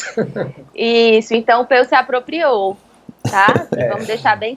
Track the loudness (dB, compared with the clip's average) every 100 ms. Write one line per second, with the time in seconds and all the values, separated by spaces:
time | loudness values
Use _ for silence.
0 | -10 -6 -6 -6 -10 -12 -18 -6 0 4
1 | 4 4 2 -2 2 0 2 2 4 2
2 | 0 -4 -4 -2 0 0 -2 -6 _ _
3 | -20 -10 -4 2 2 2 -2 -4 -4 -4
4 | -6 -4 -2 -2 -4